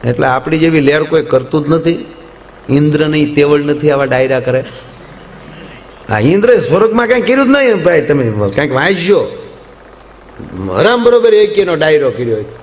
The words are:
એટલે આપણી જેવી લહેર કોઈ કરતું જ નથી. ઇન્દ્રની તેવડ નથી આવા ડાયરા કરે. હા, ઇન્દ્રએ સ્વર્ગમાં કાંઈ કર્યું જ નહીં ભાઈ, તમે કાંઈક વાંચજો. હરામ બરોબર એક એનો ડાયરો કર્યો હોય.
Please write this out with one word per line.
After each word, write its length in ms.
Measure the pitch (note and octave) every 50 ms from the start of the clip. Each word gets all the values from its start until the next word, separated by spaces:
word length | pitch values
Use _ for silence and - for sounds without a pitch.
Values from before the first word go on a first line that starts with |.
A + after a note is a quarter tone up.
| - A#2+
એટલે 180 | B2 - C#3
આપણી 300 | C3 B2+ C3 C3 D#3 D#3+
જેવી 220 | D#3+ D#3+ E3 D#3+ D#3
લહેર 240 | C#3+ C3+ D3 D#3 D3+
કોઈ 200 | D3+ E3 D#3+ D3
કરતું 420 | - - C3 C3 - - D#3 D3
જ 40 | C#3+
નથી. 360 | D#3+ E3 D#3+ E3 E3+ - - - - - - - - - - - - - - -
ઇન્દ્રની 560 | B2+ C#3+ D3+ D3+ D3+ D3+ D#3 D3+ D3+ D3+ D3+
તેવડ 400 | D3 D3 C#3+ C#3+ D3 D3 D3 D3
નથી 260 | D3 D3+ D3+ D3+ D3+
આવા 140 | C#3 C#3 C#3
ડાયરા 340 | C3 C3 B2+ C3 C3 C3+ B2+
કરે. 240 | A#2+ B2+ B2 C3 C3+ - - - - - - - - - - - - - - - - - - - - - - - - - - - - -
હા, 100 | G#2+ G#2+
ઇન્દ્રએ 400 | G#2+ C#3 F3 G3+ G3+ A#3+ B3 G3+
સ્વર્ગમાં 480 | - - D#3+ F#3+ G#3+ A3 A3 A#3 A#3+
કાંઈ 140 | A3 B3+ B3
કર્યું 260 | A3 F#3+ B3+ C4 C4+
જ 20 | B3
નહીં 340 | C4+ C#4+ C4+ B3 A3 F#3 D3+
ભાઈ, 180 | F3 F3 D#3
તમે 300 | - - D3 C#3+ B2+ A2+ G#2 G#2 G#2 G2 G2
કાંઈક 180 | - D3 D3+ C3
વાંચજો. 540 | C3 C#3+ F3+ G3 F3 E3+ F#3 G3+ D#3 A2 - - - - - - - - - - - - - - - - - - - - - - - - - - F#2+ F#2+ F#2+ F2+
હરામ 280 | G2+ D3+ G#3+ B3 A#3+ A#3
બરોબર 300 | A#3+ A#3+ A#3+ A#3 A3+ G#3+
એક 240 | G#3+ G#3+ G#3 G#3
એનો 180 | G3+ F#3+ F3+ E3+
ડાયરો 360 | D3+ D#3 D#3 D#3 D3+ C#3 B2+
કર્યો 240 | G#2 A#2 B2 A#2 A2+
હોય. 100 | G#2+ G#2 - - -